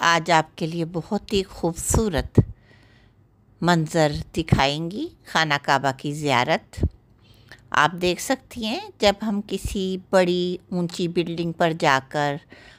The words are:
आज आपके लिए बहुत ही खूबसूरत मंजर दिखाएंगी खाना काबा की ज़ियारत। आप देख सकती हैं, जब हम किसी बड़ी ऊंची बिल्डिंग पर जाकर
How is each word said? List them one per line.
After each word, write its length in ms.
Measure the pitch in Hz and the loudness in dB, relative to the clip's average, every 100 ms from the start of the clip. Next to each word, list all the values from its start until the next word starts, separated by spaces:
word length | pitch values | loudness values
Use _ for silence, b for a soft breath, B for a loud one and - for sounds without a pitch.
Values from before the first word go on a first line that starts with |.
आज 300 | 170 170 165 | 2 2 4
आपके 360 | 165 156 - 165 | 4 4 -2 -6
लिए 180 | 170 165 | -4 -4
बहुत 480 | 175 - 202 - | -6 -6 -6 -2
ही 80 | 202 | -2
खूबसूरत 920 | 185 - 175 165 - - 220 151 127 - - b b b b b b b _ _ _ _ | -4 -4 -4 -4 -2 0 2 -2 2 2 2 b b b b b b b _ _ _ _
मंजर 480 | 165 175 156 170 151 156 - - | 0 2 0 0 0 0 -6 -8
दिखाएंगी 760 | 160 - 135 147 165 214 330 - - | 0 2 2 0 -6 -8 -10 -12 -4
खाना 300 | 170 160 143 | 0 2 0
काबा 340 | - 139 139 | 2 2 2
की 220 | 131 151 | -2 -6
ज़ियारत। 760 | 147 147 123 127 180 - - - - _ _ B B B B _ | -4 0 2 2 0 -4 -6 -6 -6 _ _ B B B B _
आप 220 | - 151 175 | 2 2 2
देख 240 | 180 180 | -2 -2
सकती 440 | - 262 - - | -4 -6 -6 -10
हैं, 280 | 220 285 427 - | -6 -6 -10 0
जब 140 | 208 202 | 0 2
हम 180 | 214 202 | -2 -4
किसी 560 | 202 190 - 202 190 185 - | -6 -8 -6 -4 -4 -6 0
बड़ी 480 | 190 185 180 180 180 - | 2 4 2 -2 -6 -6
ऊंची 340 | 180 170 - 175 | -6 -4 -4 -2
बिल्डिंग 460 | 175 170 170 170 | -2 -4 -4 -6
पर 200 | 160 170 | 0 0
जाकर 680 | 165 165 135 131 151 147 143 - B B | 2 2 2 0 -2 -2 -2 -10 B B